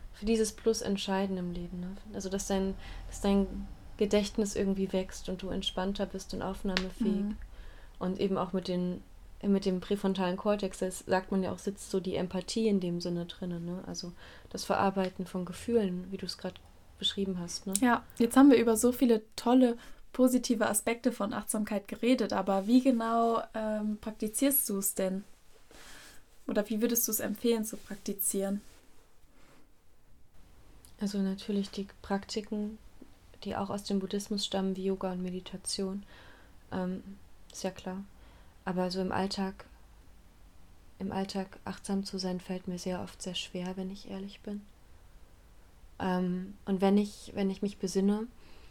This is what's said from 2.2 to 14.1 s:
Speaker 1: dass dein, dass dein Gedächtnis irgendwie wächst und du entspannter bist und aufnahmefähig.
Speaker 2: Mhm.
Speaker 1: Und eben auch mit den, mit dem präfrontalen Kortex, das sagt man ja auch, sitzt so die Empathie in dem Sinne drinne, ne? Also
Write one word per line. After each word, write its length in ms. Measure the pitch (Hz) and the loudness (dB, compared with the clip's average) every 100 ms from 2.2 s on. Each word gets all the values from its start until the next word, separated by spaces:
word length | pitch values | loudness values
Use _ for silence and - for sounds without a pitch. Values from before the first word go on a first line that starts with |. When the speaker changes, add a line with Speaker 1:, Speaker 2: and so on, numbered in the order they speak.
| 190 | -4
Speaker 1:
dass 180 | 196 - | -4 0
dein, 280 | 196 190 190 - - - | 2 2 -2 -8 -10 -10
dass 140 | - | 0
dein 460 | 202 196 190 196 202 - - - | 4 4 4 -2 -8 -10 -14 0
Gedächtnis 580 | 208 208 202 - 208 - | 4 4 2 0 0 0
irgendwie 360 | 196 190 190 | 0 2 0
wächst 380 | 190 190 - - | 0 -2 -6 -8
und 120 | 185 | -6
du 80 | 180 | -4
entspannter 560 | 185 190 - 190 202 190 | -4 -2 -2 -2 -2 -4
bist 280 | 190 - | -4 -8
und 80 | - | -4
aufnahmefähig. 840 | 180 190 196 185 185 - 196 202 | -4 -2 0 0 0 0 0 2
Speaker 2:
Mhm. 140 | 208 214 - - - - - - | 0 -4 -10 -12 -14 -14 -16 -4
Speaker 1:
Und 200 | 185 190 | -2 0
eben 180 | 196 185 | 0 2
auch 160 | 180 | 0
mit 140 | 190 180 | -2 0
den, 340 | 180 180 180 - - - - | 0 0 -4 -10 -18 -18 -6
mit 240 | 202 196 190 | 2 4 4
dem 140 | 185 | 0
präfrontalen 560 | - 202 196 190 185 185 | 0 0 2 2 0 2
Kortex, 440 | 214 208 190 - | 2 2 0 -2
das 200 | 185 185 | -4 -4
sagt 320 | - 185 190 | 0 0 2
man 100 | 190 | 0
ja 100 | 185 | 0
auch, 80 | 180 | -2
sitzt 300 | - 202 - | -6 -6 -2
so 100 | 190 | -2
die 160 | 180 180 | 0 -2
Empathie 520 | 180 185 - 233 220 | -2 -4 -2 2 4
in 120 | 202 | 4
dem 220 | 180 175 | 2 -2
Sinne 240 | 180 175 170 | -2 -2 -4
drinne, 340 | - 185 170 | -6 -6 -6
ne? 240 | 170 180 180 | -6 -8 -8
Also 240 | 175 175 | -10 -10